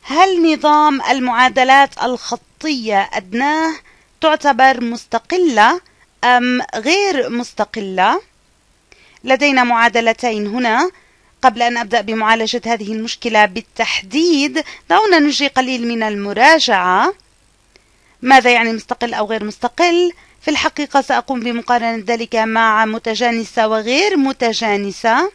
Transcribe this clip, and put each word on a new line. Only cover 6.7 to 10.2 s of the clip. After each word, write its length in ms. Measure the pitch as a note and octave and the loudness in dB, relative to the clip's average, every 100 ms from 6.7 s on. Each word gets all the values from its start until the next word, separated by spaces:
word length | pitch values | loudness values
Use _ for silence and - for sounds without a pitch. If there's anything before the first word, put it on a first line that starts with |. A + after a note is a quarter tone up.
غير 560 | A3+ A3+ F#4 G4+ D4+ - | -6 0 0 0 -2 -4
مستقلة؟ 920 | A#3 A#3+ - G#3 - G3 F#3 F#3+ E4 - _ _ _ _ _ _ _ _ _ | -6 -8 -6 -6 -6 -8 -2 0 0 -6 _ _ _ _ _ _ _ _ _
لدينا 400 | A#3+ C4 C#4+ C4 | -2 0 2 2
معادلتين 840 | A#3+ A#3 A#3 A#3 A3+ A3+ | 2 2 2 2 0 -2